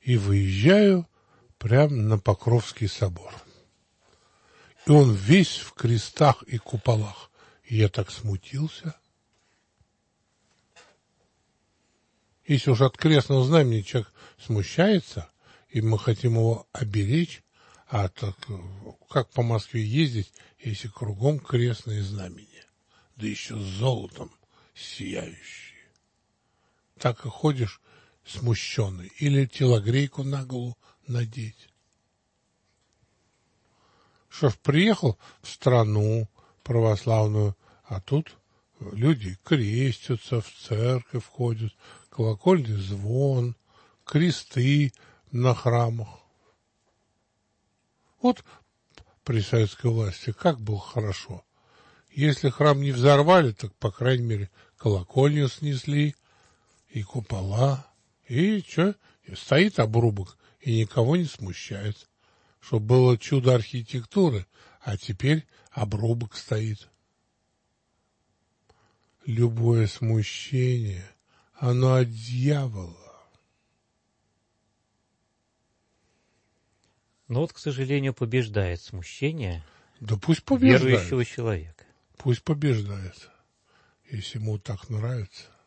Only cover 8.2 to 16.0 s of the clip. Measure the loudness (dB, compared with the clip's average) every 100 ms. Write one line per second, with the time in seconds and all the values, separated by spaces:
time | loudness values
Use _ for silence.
8.2 | -6 -6 -8 -8 -8 -8 -14 -14 _ _
9.2 | _ _ _ _ _ _ _ _ _ _
10.2 | _ _ _ _ _ -20 -20 _ _ _
11.2 | _ _ _ _ _ _ _ _ _ _
12.2 | _ _ 0 0 2 4 4 2 4 4
13.2 | 4 0 4 4 4 0 -2 -6 -6 _
14.2 | -20 _ -4 -4 -2 2 2 2 -2 -14
15.2 | -16 _ _ _ _ -2 0 0